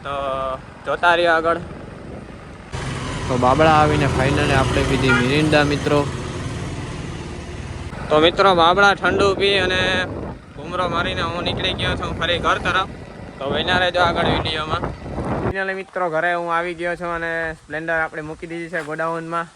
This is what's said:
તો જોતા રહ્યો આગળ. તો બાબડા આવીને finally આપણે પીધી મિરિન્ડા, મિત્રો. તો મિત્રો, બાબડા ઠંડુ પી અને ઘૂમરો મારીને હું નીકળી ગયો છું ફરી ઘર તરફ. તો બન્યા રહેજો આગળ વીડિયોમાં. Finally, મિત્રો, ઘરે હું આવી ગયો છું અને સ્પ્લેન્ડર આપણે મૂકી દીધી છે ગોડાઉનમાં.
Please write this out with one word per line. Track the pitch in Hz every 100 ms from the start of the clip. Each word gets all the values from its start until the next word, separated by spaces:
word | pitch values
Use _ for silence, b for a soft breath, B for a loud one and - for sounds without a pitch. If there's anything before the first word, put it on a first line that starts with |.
તો | 139 139 139 135 135 131 - - -
જોતા | 156 175 170
રહ્યો | 170 165
આગળ. | 165 170 175 - - - - - - - - - - - - - - - -
તો | 127
બાબડા | 123 135 160 156
આવીને | 151 151 143
finally | 147 131 147 147
આપણે | 139 127 143
પીધી | 135 135 131
મિરિન્ડા, | 123 123 147 156 151
મિત્રો. | 143 143 147 147 143 - - - - - - - - - - - - - - - - - - - -
તો | 151
મિત્રો, | 165 180 196 180
બાબડા | 165 180 202
ઠંડુ | 190 180 196 196 185
પી | 196 202
અને | 185 185 185 185 180 175 - - - -
ઘૂમરો | 151 175 180
મારીને | 170 175 185
હું | 170 170
નીકળી | 175 175 185
ગયો | 180 180 180
છું | 180 -
ફરી | 165 170
ઘર | 160 190
તરફ. | 185 180 190 - - - - -
તો | 139
બન્યા | 143 165 180
રહેજો | 180 175
આગળ | 175 170 165
વીડિયોમાં. | 165 165 156 156 165 170 - - - - - -
Finally, | 190 190 190
મિત્રો, | 190 190 180
ઘરે | 156 175
હું | 175 175 165
આવી | 175
ગયો | 165 175 170
છું | 175 170
અને | 165 165 165
સ્પ્લેન્ડર | 156 - 151 165
આપણે | 160 160 156
મૂકી | 151 156 170
દીધી | 170 165
છે | 170
ગોડાઉનમાં. | 147 156 165 165 165 170 170